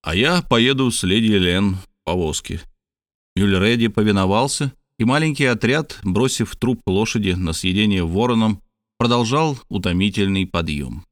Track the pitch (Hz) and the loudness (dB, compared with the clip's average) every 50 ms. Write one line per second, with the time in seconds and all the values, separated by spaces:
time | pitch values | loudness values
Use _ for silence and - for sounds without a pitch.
0 | - 78 80 95 120 156 180 175 170 - 123 117 117 127 139 131 135 123 110 - | -6 -2 0 0 2 2 2 0 0 0 2 2 4 2 2 2 0 0 -2 -2
1 | - 92 95 117 113 110 107 98 90 87 87 92 101 101 92 92 92 _ _ _ | 0 0 2 2 2 4 2 4 2 2 2 2 0 0 -2 -4 -8 _ _ _
2 | _ - 87 90 85 78 76 - - - - 78 - - - _ _ _ _ _ | _ -4 -2 -2 -2 -2 -4 -6 -8 -8 -10 -10 -10 -16 -20 _ _ _ _ _
3 | _ _ _ _ _ _ _ 92 98 101 95 90 98 107 117 117 117 110 101 - | _ _ _ _ _ _ _ 0 2 2 2 2 2 2 2 2 0 0 0 0
4 | 107 107 104 101 95 92 98 110 131 143 - - 147 131 - _ _ _ _ - | 2 2 2 2 2 2 2 2 0 0 -2 -4 -4 -6 -6 _ _ _ _ -2
5 | 117 117 131 147 160 160 143 135 143 127 120 110 - 117 131 156 151 - - - | 0 0 2 2 0 -2 0 0 0 0 0 0 0 0 0 0 -2 -6 -10 -8
6 | - 98 90 101 127 135 - - 117 - - - - 120 127 - - - 92 98 | -4 -2 0 0 0 0 0 -2 -4 -4 -4 -4 -2 -2 -2 -2 -2 -2 0 0
7 | 110 - - 117 101 98 87 90 90 82 82 - - 90 92 101 107 107 101 92 | 0 0 -2 -2 0 0 -2 -2 -2 -4 -4 -2 -2 0 2 2 2 2 2 0
8 | 85 80 85 98 117 123 120 113 110 110 101 - - _ _ _ _ _ _ _ | 0 0 0 0 0 2 2 2 2 0 0 -4 -8 _ _ _ _ _ _ _
9 | 120 117 120 120 120 107 131 147 160 156 139 127 - _ - 101 87 92 87 90 | 0 2 2 2 0 0 0 0 0 0 -2 -6 -10 _ -8 -4 -2 0 0 2
10 | 98 104 98 107 101 98 98 95 92 92 - 87 85 78 76 71 69 62 57 92 | 0 0 0 0 0 0 0 -2 -2 -2 -4 -4 -4 -2 -4 -6 -6 -8 -10 -12
11 | - _ | -14 _